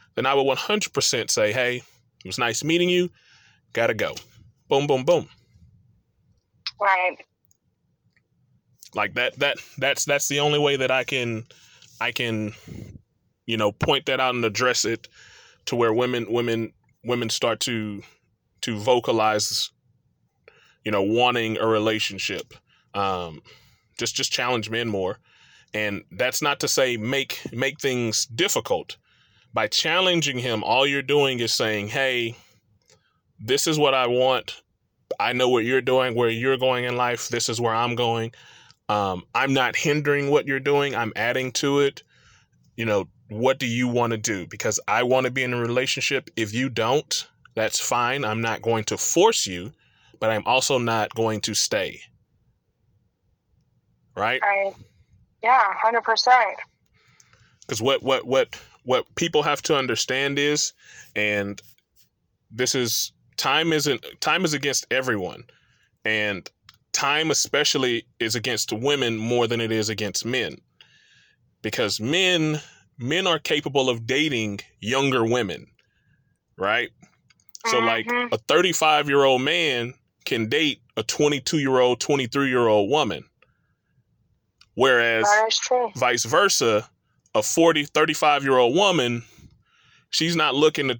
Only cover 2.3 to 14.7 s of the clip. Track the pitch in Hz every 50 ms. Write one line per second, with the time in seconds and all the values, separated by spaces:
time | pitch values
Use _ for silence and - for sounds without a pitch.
2.3 | 101 - 123 117 113 - - 151 165 175 175 180 180 180 180 170 _ _ _ _
3.3 | _ _ _ _ _ _ _ _ - 113 117 117 113 104 101 76 69 - - _
4.3 | _ - - - _ _ _ - 147 139 143 143 143 131 127 165 175 151 107 -
5.3 | - _ _ _ _ _ - - _ _ _ _ _ _ _ _ _ _ _ _
6.3 | _ _ _ _ _ _ - - - - 208 202 190 185 185 180 175 - - _
7.3 | _ _ _ _ _ _ _ _ _ _ _ _ _ _ _ _ _ _ _ _
8.3 | _ _ _ _ _ _ _ _ _ _ - - - 107 104 101 - 120 123 120
9.3 | - 127 143 143 - - - - - - 131 139 135 - - 147 143 143 - -
10.3 | 139 143 147 147 151 147 147 143 139 135 131 127 127 131 123 - 135 131 123 117
11.3 | 113 110 110 _ - _ - - - - - - - - 113 123 120 - 123 117
12.3 | 113 107 107 104 - - - - - - - - - - _ _ _ _ _ _
13.3 | _ _ - - 110 107 107 104 101 - - - 143 135 - - 135 131 131 127
14.3 | 123 123 117 113 101 107 127 127